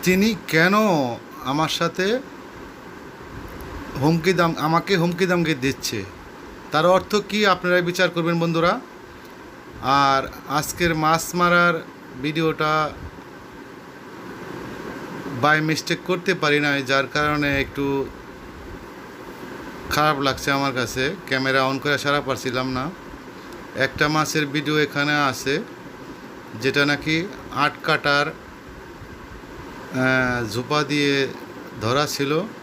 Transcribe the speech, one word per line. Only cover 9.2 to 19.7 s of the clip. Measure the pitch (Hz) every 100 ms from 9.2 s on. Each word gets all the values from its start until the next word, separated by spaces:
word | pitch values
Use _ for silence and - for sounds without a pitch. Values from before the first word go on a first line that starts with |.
| - - - - - -
আর | 120 139 139 135 - - -
আজকের | 139 147 - 175 160
মাছ | 156 165 165 175
মারার | 175 175 175 147 - - - 127
ভিডিওটা | 139 156 160 156 156 156 151 - - - - - - - - - - - - - - - - - - - - - - - - 131
by | 143 151 156
mistake | 151 - 170 -
করতে | 185 180
পারি | 175 147 147
নাই, | 147 139
যার | 131 135 131
কারণে | 151 147 147 147 139
একটু | 131 - 139 139 135 - - - - - - - - - - - - - - - -